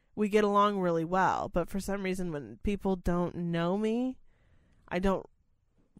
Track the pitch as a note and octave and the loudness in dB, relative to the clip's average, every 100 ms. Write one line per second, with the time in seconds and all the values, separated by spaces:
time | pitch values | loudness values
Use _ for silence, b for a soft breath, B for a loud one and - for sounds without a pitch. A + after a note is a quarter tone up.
0 | _ - G#3 G#3+ G#3 G3+ G#3 G3+ F3+ E3 | _ -4 2 4 4 4 4 2 0 0
1 | E3 F#3 E3+ C2 - F#3 E3 G3 F#3 G3+ | 0 2 2 2 -2 -2 -2 -4 -4 -4
2 | F#3+ F#3 F3+ D3 A2+ - G#3 G3 G3 F#3 | -4 -4 -4 -6 -8 -6 -4 -2 0 -2
3 | F3+ F3 F3 - E3+ E3+ E3+ G3 A3 A#3 | 0 0 0 -2 -4 0 0 0 0 0
4 | B3+ B3+ - _ _ - _ _ - - | -2 -6 -14 _ _ -20 _ _ -8 -2
5 | G3 F3+ - _ _ _ _ _ _ - | 0 0 -4 _ _ _ _ _ _ -14